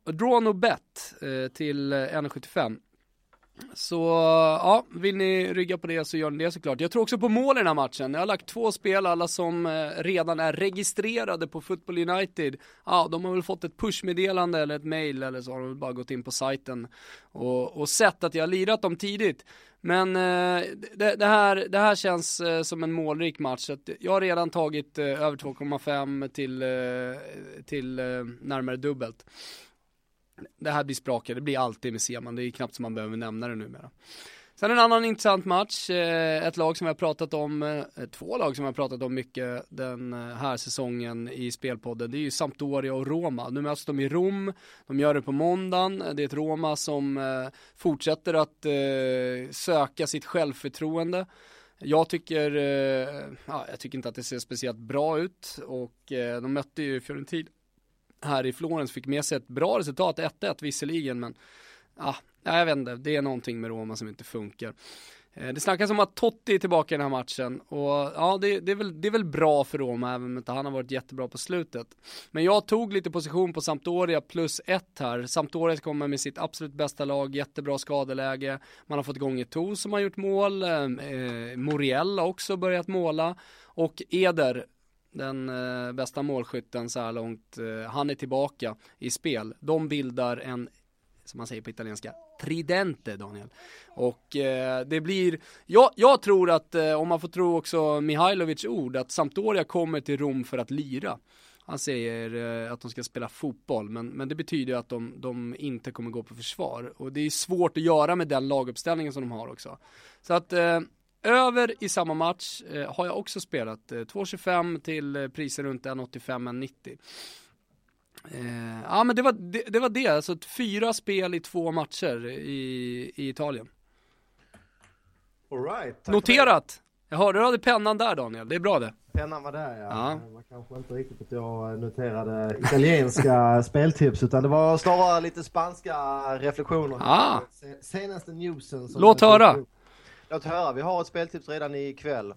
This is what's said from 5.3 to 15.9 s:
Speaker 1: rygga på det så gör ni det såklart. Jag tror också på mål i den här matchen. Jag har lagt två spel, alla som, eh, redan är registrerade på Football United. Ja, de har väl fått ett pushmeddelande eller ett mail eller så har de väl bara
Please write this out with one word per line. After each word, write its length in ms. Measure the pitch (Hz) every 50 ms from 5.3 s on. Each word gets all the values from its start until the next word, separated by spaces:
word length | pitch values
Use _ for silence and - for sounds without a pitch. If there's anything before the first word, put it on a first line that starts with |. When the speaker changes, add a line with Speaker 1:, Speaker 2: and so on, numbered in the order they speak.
| 190 185 185 185 175
Speaker 1:
rygga 240 | 185 180 175 185
på 100 | 165 -
det 180 | 165 165 160 151
så 120 | - 170
gör 140 | 156 156 151
ni 120 | 147 151 160
det 80 | 175
såklart. 300 | 165 165 - 147 131 123
Jag 100 | 160 170
tror 100 | - 233
också 160 | 220 - 247
på 120 | 190 240 226
mål 280 | 214 240 262 277 269
i 20 | 247
den 80 | 196
här 60 | 165 151
matchen. 400 | 147 135 120 - - 135 131 143
Jag 80 | 160
har 60 | 185
lagt 180 | 214 196 - -
två 260 | - - 233 226 214
spel, 340 | 196 - - 196 190 196 190
alla 220 | 175 170 170 170
som, 380 | 170 - - 175 165 175 170 170
eh, 240 | 160 156 160 156 151 -
redan 420 | - 160 185 190 170 160 170 165 160
är 140 | 160 156 151
registrerade 920 | 151 196 196 185 202 190 - - 214 196 226 233 233 220 202 175 165 165
på 140 | 147 - 160
Football 480 | - - 185 170 _ - 175 170 170 175
United. 460 | 180 190 190 180 _ 180 151 135 135 - - - - _ _
Ja, 220 | 180 180 175 160 160
de 140 | 165 165 185
har 80 | 185 185
väl 100 | 185 165
fått 200 | - 190 165 175
ett 140 | 160 -
pushmeddelande 840 | - 226 214 - - - 185 175 175 190 190 185 180 175 175 170 156
eller 160 | 151 147 147
ett 80 | 143 147
mail 400 | 156 160 160 156 147 135 131 135
eller 180 | 131 127 127
så 100 | 123 127
har 80 | 131 131
de 80 | 127
väl 80 | 131 131
bara 180 | 143 139 127